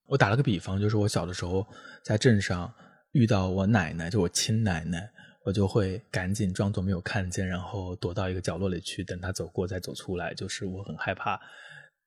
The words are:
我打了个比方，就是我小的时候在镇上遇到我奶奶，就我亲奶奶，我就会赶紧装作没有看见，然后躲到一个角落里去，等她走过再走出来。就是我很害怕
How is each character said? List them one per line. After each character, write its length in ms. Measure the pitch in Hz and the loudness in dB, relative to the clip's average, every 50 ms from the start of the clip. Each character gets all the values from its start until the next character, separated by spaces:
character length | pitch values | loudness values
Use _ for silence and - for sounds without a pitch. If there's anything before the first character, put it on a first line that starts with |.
| _ - | _ 0
我 100 | 135 131 | 4 4
打 120 | 123 98 | 4 6
了 80 | 107 135 | 4 4
个 40 | |
比 160 | 139 131 101 82 | 4 2 2 0
方， 240 | - 101 95 98 | 0 -2 0 2
就 80 | 104 107 | 2 2
是 80 | 110 104 | 4 4
我 100 | 104 104 | 2 2
小 200 | - 92 85 87 | 2 0 -2 -2
的 60 | 90 | -4
时 120 | - 98 | -4 -4
候 220 | 87 92 95 104 - - - - - - - - | -2 0 0 -2 -2 -8 -18 -18 -20 -20 -10 -4
在 140 | - 110 104 | 0 2 4
镇 240 | - 131 110 101 | 6 6 6 6
上 320 | 95 - 95 87 87 - - - - - - _ _ _ | 4 0 -2 -4 -4 -8 -10 -14 -20 -20 -20 _ _ _
遇 160 | - 143 117 107 | 4 4 6 6
到 220 | 110 95 92 92 | 6 4 2 2
我 180 | 92 98 95 98 | 2 2 4 4
奶 260 | 120 104 85 80 82 | 4 4 4 2 -2
奶， 160 | 82 82 85 | -6 -4 -2
就 100 | 104 107 | 2 2
我 80 | 87 87 | 2 2
亲 360 | - - - - 110 113 113 | 2 0 0 2 2 2 2
奶 200 | 101 87 80 82 | 2 2 0 -2
奶， 240 | 82 90 87 101 - _ - - - - _ - | -2 -4 -4 -6 -10 _ -20 -20 -20 -16 _ -4
我 100 | 98 92 | -2 2
就 140 | 107 98 95 | 2 2 4
会 340 | - 117 98 95 92 104 - _ | 4 2 2 2 -2 -4 -8 _
赶 240 | - 95 92 92 101 | -4 -2 -2 0 0
紧 180 | 104 107 92 | 0 0 0
装 220 | 92 - 104 101 104 | 0 0 0 0 0
作 80 | 101 | 0
没 80 | 92 98 | 0 0
有 100 | 95 85 | 0 -2
看 280 | - - - 104 92 90 | -2 -4 -2 -2 -2 -2
见， 180 | 90 101 95 92 | -2 -4 -2 -2
然 120 | 90 90 | -4 -4
后 360 | 90 85 - 101 90 92 90 - | -6 -6 -6 -6 -6 -6 -6 -4
躲 140 | - 90 | -4 -4
到 180 | 87 101 95 92 | -2 -2 -2 -2
一 40 | 92 | -2
个 80 | 92 | -2
角 160 | - - 85 85 | -2 -4 -2 0
落 100 | 98 95 | 0 0
里 100 | 90 85 | 0 -2
去， 240 | - - - - 90 | -4 -8 -6 -6 -6
等 160 | - 95 90 | -6 -6 -6
她 100 | 92 95 | -4 -4
走 160 | 92 - 85 80 | -4 -4 -6 -6
过 200 | - - 92 92 | -2 -2 -2 -2
再 120 | 95 92 | -2 -4
走 140 | - - - | -6 -8 -10
出 240 | - - - 92 87 | -10 -6 -6 -4 -4
来。 160 | 82 - - | -4 -6 -6
就 140 | - 95 92 | -8 -8 -8
是 180 | - - 101 | -8 -6 -6
我 180 | 92 90 98 101 | -6 -6 -6 -8
很 140 | - 156 - | -8 -8 -6
害 160 | - - 92 | -4 -4 -4
怕 260 | - - 107 98 - - - - - - - - - - - _ _ _ | -2 -2 -4 -4 -4 -6 -14 -20 -20 -20 -20 -20 -20 -20 -20 _ _ _